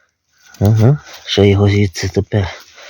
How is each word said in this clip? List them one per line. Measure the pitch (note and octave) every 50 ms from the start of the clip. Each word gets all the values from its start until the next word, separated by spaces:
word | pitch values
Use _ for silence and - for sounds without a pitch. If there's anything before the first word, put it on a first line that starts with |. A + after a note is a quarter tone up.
| _ _ _ _ _ _ _ _ _ _ - -
Ага, | G2 G#2 A2+ A2 G#2+ B2+ D3 D3 - - - - -
ще | - - G2 G2 G#2
його | G2 G2+ G#2 G2+
звідси | G2+ G2+ G#2 F#2 - - - F#2+
тепер | - G2+ G2 - - G#2 F#2+ E2+ - - - _ _ - -